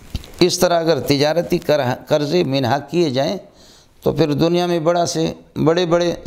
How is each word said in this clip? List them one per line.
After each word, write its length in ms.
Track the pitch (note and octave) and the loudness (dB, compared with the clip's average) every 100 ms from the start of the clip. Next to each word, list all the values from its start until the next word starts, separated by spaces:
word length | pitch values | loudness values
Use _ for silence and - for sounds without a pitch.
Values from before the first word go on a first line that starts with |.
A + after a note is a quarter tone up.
| - - - - | -14 -14 -8 0
इस 180 | F3 - | 0 2
तरह 180 | F3+ E3+ | 2 2
अगर 220 | D#3+ D3 | 2 0
तिजारती 580 | B2+ C#3+ D3 D#3+ E3+ F3 | 0 2 2 0 -2 -2
कर-, 340 | - D3 B2 B2+ - | 0 0 0 -4 -2
कर्ज़े 360 | D3+ D3 F3 | -2 0 -2
मिनहा 340 | D3 C3+ B2 C#3+ | 0 0 0 -2
किए 300 | C#3+ E3+ E3 | -2 -2 0
जाएं 280 | B2 D3+ G3 - _ - - _ _ | 0 -2 -6 -12 _ -20 -20 _ _
तो 100 | - | -2
फिर 200 | C3 D#3 | 0 0
दुनिया 320 | C#3 E3 F3 F3 | 2 2 2 0
में 160 | E3+ | 0
बड़ा 200 | D#3 F3 E3+ | 0 0 0
से 280 | D#3+ D#3+ - - - | -2 -4 -6 -10 -2
बड़े-बड़े 640 | C#3 E3+ F3 E3+ F3 - | 0 2 2 0 0 -4